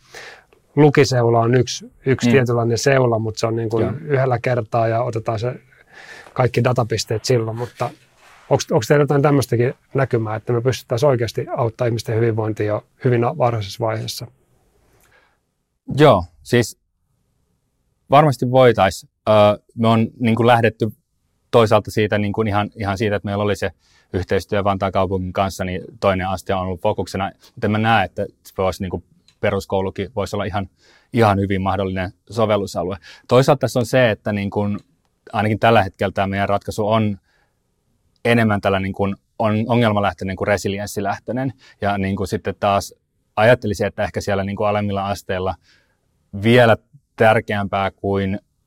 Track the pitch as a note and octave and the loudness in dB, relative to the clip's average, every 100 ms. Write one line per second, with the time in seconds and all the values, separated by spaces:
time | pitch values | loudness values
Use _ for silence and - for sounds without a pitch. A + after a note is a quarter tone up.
0 | _ - - - _ _ _ C#3+ D3 D3 | _ -20 -20 -20 _ _ _ 4 6 6
1 | C3+ B2 A#2 A#2 A#2 B2+ A#2+ - A3 _ | 4 2 2 2 4 2 0 -6 -14 _
2 | C3+ B2 A#2+ C3+ A#2+ A#2+ A#2 A#2 C#3 C3+ | -2 0 4 4 4 0 0 0 2 4
3 | B2 A2 A2 G#2+ A#2 A2+ A2+ A2+ A#2 C#3 | 4 2 -2 -4 -4 -2 -2 -2 -2 -4
4 | D#3+ C3+ C3 A#2 C3 A#2+ A2+ A#2 A2+ A2+ | -4 -2 0 -2 -2 -2 -2 -2 0 -2
5 | B2+ A2 A#2 A2 B2 D#3 _ _ _ - | -4 -6 -6 -4 -6 -8 _ _ _ -20
6 | - - - - B2 - A#2+ B2 A2 A2 | -20 -20 -8 -2 0 0 0 0 -2 -4
7 | - A2 - B2 A2 A2+ A#2+ - A#2+ - | -4 -4 -2 -2 -2 -8 -10 -8 -10 -10
8 | _ _ _ - - C#3 - D#3 - D3 | _ _ _ -16 -2 -2 0 -2 2 2
9 | C#3+ C#3+ D3 C#3+ - A#2 A#2+ - _ C3+ | 2 2 2 2 0 0 -2 -4 _ -4
10 | C3+ A#2 A2 A2 - A#2+ B2+ - - A#2 | -2 -2 -4 -6 -4 -2 -2 -4 -6 0
11 | D3 A#2+ A2+ - A3 D#4+ A#2 - B2 A#2 | 0 0 -2 -6 -8 -4 -4 -2 -4 -4
12 | - A2 A#2 A2 A2 G#2+ G#2 G#2+ - _ | -4 -2 0 -2 -4 -4 -4 -4 -8 _
13 | B2+ A#2+ A#2 D#3 A#2+ A#2 G2 - A2 A2+ | -2 0 0 0 -2 -2 -8 -6 -4 -4
14 | A#2+ - A#2 _ _ _ _ _ _ _ | -8 -12 -16 _ _ _ _ _ _ _
15 | _ _ _ _ _ _ _ _ - C3 | _ _ _ _ _ _ _ _ -6 4
16 | D3+ G2 E2+ _ - A#2+ A#2 - _ _ | 6 4 0 _ 0 0 0 -6 _ _
17 | _ _ _ _ _ _ _ _ _ _ | _ _ _ _ _ _ _ _ _ _
18 | - C#3 D3+ B2+ B2+ C3 B2 G#2 F#2+ - | 2 6 6 2 2 6 6 6 2 0
19 | - _ - G#2+ G#2 G#2 _ A#2 A2+ A#2 | -12 _ 2 6 6 4 _ -2 2 2
20 | A2+ - A#2 A2+ A#2 A#2 A2+ - A2+ - | 0 -2 0 2 4 4 2 0 -4 -6
21 | _ _ _ _ _ A#2+ A2 G#2+ G2 A2 | _ _ _ _ _ 2 4 2 2 -2
22 | G#2 G#2 G2+ G2+ A2 G2+ G#2 A2 G2 G2 | 0 0 0 -2 -2 -2 -4 -6 -6 -2
23 | G#2+ G2+ G#2 G2+ G#2 G2 G2 - _ _ | -2 -2 -2 -2 -2 -2 -6 -10 _ _
24 | _ F#2+ F2+ G2 - G2+ G2 F#2+ G2 G2 | _ -6 -2 -4 -2 -2 -2 -2 -2 -2
25 | F#2+ F#2+ F#2 F#2+ F#2+ - F#2 F#2 - - | -2 -2 -4 -4 -4 -4 -8 -8 -10 -2
26 | G2+ F#2+ F#2 F#2+ - F#2+ F#2 F2+ G#2+ G2+ | 0 0 -2 -6 -4 -4 -4 -4 -4 -4
27 | F#2+ G2+ F#2+ - _ - G2+ G#2+ A2+ A2 | -6 -6 -8 -10 _ -6 -2 0 2 2
28 | F2+ - G2+ _ - - F#2 - F#2 F2+ | 0 -6 -10 _ -12 -4 -4 -4 -8 -8
29 | - _ _ _ G#2+ G2 - G2 F#2+ - | -12 _ _ _ -4 -2 -2 -4 -4 -6
30 | F#2 G#2 F#2+ G2+ G2 G2+ F#2 _ _ _ | -8 -6 -6 -6 -6 -6 -8 _ _ _
31 | _ A#2 A2 G2 G2 F#2+ F#2+ F#2+ F#2+ F#2 | _ 2 4 4 0 0 -2 -2 -4 -4
32 | F2+ - - A2 G#2+ G#2 G2 G2 F2 G2 | -6 -10 -10 -2 0 0 -2 -6 -6 -8
33 | - - - B2 C3+ C#3+ A#2+ C3 A2+ C3 | -14 -20 2 4 4 2 0 -2 0 2
34 | A#2+ G2+ A2+ G#2 G2+ G#2 G#2 G2+ - _ | 2 0 -4 -4 -4 -4 -4 -6 -12 _
35 | _ _ - A2 G#2+ G#2+ A#2 A2+ F#2+ - | _ _ -8 -2 -2 2 4 4 2 -4
36 | G2 G2+ G2 G2 G2 G2+ - G#2 G#2 A2 | -4 -2 -2 -2 -2 -2 -4 -4 0 0
37 | G#2+ F#2+ _ _ _ _ _ _ _ _ | 0 -4 _ _ _ _ _ _ _ _
38 | _ _ A#2 A#2+ A2 G2+ G2+ F#2+ F#2+ G2+ | _ _ 0 2 2 0 0 0 -2 -4
39 | G2 G2 _ - A2 G#2+ A2+ A#2+ A2+ G#2 | -4 -4 _ -4 -2 -2 0 2 2 0
40 | G2 - F#2+ F#2 G2+ G2+ G2+ G2 G2+ G#2+ | -2 -4 -8 -4 -2 -2 -2 -6 -8 -6
41 | G2 G#2 - B2 C3+ - _ _ G2+ G2+ | -6 -6 -8 -6 -6 -8 _ _ -4 -2
42 | F#2+ F#2+ F#2 G2+ - - G#2 G2+ - - | -2 -4 -4 -6 -6 -2 0 0 -2 -12
43 | _ _ _ - A2 C3 G#2+ G2 G2 - | _ _ _ 2 4 4 0 -4 -4 -4
44 | G2+ A2 - G2 G2 G2+ G#2+ G#2 G#2 G2 | -6 -6 -4 -4 -4 -4 -2 -2 -2 -4
45 | G2 G2 - F#2 F#2 F2 _ _ _ _ | -4 -6 -6 -4 -4 -8 _ _ _ _
46 | _ _ _ G2+ A2 B2 A#2 G#2 _ _ | _ _ _ -2 4 6 6 4 _ _
47 | _ - A2 A2 - G#2 G2 G2 F#2+ - | _ 2 4 4 0 -4 -2 -2 -4 -4
48 | G2+ G2 G2 G2 - _ | -4 -2 -2 -4 -10 _